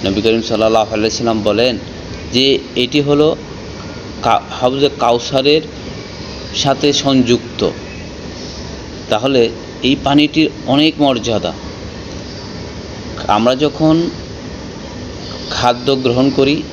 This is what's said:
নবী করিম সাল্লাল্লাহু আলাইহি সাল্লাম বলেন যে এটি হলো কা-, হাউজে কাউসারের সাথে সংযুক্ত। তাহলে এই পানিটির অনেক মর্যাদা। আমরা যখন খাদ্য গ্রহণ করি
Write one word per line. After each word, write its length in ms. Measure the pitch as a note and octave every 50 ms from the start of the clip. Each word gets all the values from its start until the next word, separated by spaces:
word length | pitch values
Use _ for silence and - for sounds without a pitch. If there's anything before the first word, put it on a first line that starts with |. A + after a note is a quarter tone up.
| -
নবী 160 | G2 G2 G#2+
করিম 220 | G#2 A2+ A2 A2+ A2
সাল্লাল্লাহু 520 | - A#2 G#2 A2 A2 A2 A2 G#2+ G#2+ A2+
আলাইহি 160 | G#2+ G#2 A2
সাল্লাম 320 | - - B2 A#2 A2+ A2 G#2
বলেন 360 | G#2+ G2+ G#2 A#2+ B2+ A#2 G2 - - - - - - - - - - -
যে 260 | B2 C3 C3+ C3+ - - - B2+
এটি 240 | - B2+ B2 D3 D3
হলো 360 | C#3+ C#3 D3 C#3+ D3+ D#3 E3 - - - - - - - - - - - - - - - - - -
কা-, 180 | A#2 A2 - - - - -
হাউজে 300 | B2+ B2+ C3 C#3 C#3 C#3 - -
কাউসারের 640 | B2 A#2 A#2+ A#2+ A#2 - - C3 C3 C#3+ D3 D#3 D#3 - - - - - - - - - - - - - - - - - -
সাথে 380 | - - C#3 C3+ - - D3 C#3+
সংযুক্ত। 800 | - - C#3 C3+ C3 B2+ A#2 A#2+ A#2 - - - - G#2+ E2 - - - - - - - - - - - - - - - - - - - - - - - - - - - -
তাহলে 400 | A2+ G#2+ A#2 C3+ C#3 B2+ A#2 A2+ A#2 - - - - - -
এই 140 | B2+ C#3 C#3+ -
পানিটির 460 | C#3 C#3+ C#3+ D3 D3 - D#3+ D#3 D3 - - -
অনেক 280 | - B2+ C#3 D3+ D#3+ D#3 D3+
মর্যাদা। 520 | D3 C#3 C3 A#2 G2+ A#2+ A2+ G2+ F2+ F2 D#2 - - - - - - - - - - - - - - - - - - - - - - - - - - - - - - - - - - -
আমরা 280 | G2+ G#2+ A2+ B2 C3
যখন 540 | C3 D3+ D3 C#3 - D#3 D#3 D#3+ E3 E3+ - - - - - - - - - - - - - - - - - - - - - - - - - - - - -
খাদ্য 460 | - - A#2 B2 A#2+ A#2+ B2 C3+ C3+
গ্রহণ 340 | C3 B2+ B2+ A#2+ B2+ C3 C#3 C3
করি 260 | - C3+ C3+ D3 D#3+ D#3+ -